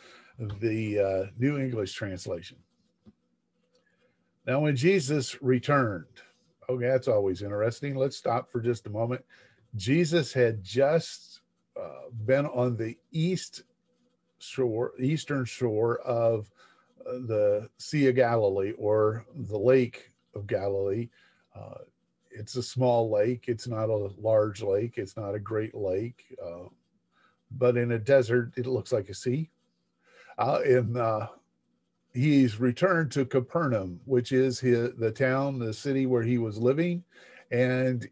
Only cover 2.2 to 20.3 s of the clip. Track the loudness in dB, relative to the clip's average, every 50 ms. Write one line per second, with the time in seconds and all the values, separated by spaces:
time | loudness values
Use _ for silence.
2.2 | -8 -8 -8 -8 -10 -12 -20 -20 _ _ _ _ _ _ _ _ _ -20 -20 _
3.2 | _ _ _ _ _ _ _ _ _ _ _ _ _ _ _ _ _ _ _ _
4.2 | _ _ _ _ _ -2 0 2 2 2 2 4 4 4 4 4 2 0 0 -2
5.2 | -2 -4 -8 -4 0 2 2 2 2 2 4 4 4 2 0 -4 -8 -12 _ -20
6.2 | -20 _ _ _ _ _ _ _ _ -6 -4 -2 0 2 2 2 2 2 2 2
7.2 | 2 2 0 -2 -4 -6 -4 -2 -2 -2 -2 -4 -6 -6 -2 -2 -2 -2 -2 -4
8.2 | -4 -2 -2 -2 -4 -4 -6 -4 -2 -2 -2 -2 -4 -8 -4 -4 -2 -2 -2 -4
9.2 | -8 _ _ -20 -20 _ _ _ _ _ -10 -6 -2 2 2 2 2 2 2 0
10.2 | 0 0 2 2 2 2 2 0 -6 -4 0 2 2 4 4 2 0 -2 -10 -16
11.2 | -20 -20 -20 -20 _ _ _ _ _ _ -14 -12 -12 -12 -12 -14 -16 -14 -12 -6
12.2 | 0 2 2 2 2 0 0 0 0 0 0 -2 -4 -6 -8 -10 _ _ -4 -2
13.2 | 0 0 0 -2 -4 -8 -16 -18 -20 _ _ _ _ _ _ _ _ _ _ _
14.2 | _ _ _ _ -18 -10 -4 -2 -2 0 0 -2 -4 -4 -4 -4 -2 0 0 -2
15.2 | -2 -4 -4 -4 -4 -4 -4 -2 -2 0 0 2 2 2 0 0 -2 -2 0 2
16.2 | 2 2 2 2 -2 -8 _ _ -20 -20 _ _ _ _ _ -16 -12 -10 -10 -8
17.2 | -4 -2 0 2 4 4 2 2 -2 -6 _ -18 -10 -4 0 2 4 4 6 6
18.2 | 4 4 4 2 2 2 2 0 -2 -2 -4 -4 -2 2 2 4 4 2 2 -2
19.2 | -8 -12 -12 -12 -8 -6 -4 0 4 6 6 6 4 2 -2 -8 -20 -20 _ _
20.2 | _ _